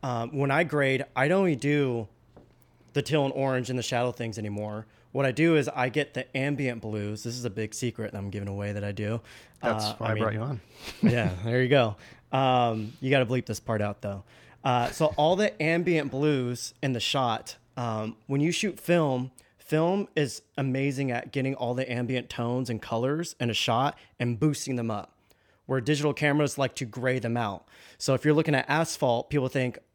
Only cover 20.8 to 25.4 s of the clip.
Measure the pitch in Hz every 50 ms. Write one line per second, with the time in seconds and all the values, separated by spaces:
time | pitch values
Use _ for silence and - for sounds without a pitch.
20.8 | 135 143 139 127 139 131 120 120 - - - 139 131 135 135 - 123 120 123 123
21.8 | 131 127 120 120 123 120 131 127 117 - - - 120 117 120 127 131 120 117 107
22.8 | - - 117 113 120 131 147 160 170 165 - - 123 120 107 - - - 113 117
23.8 | 135 147 - - - - _ - 123 120 120 104 151 156 143 - - 131 131 120
24.8 | 117 113 110 104 - - _ _ _ _ _ _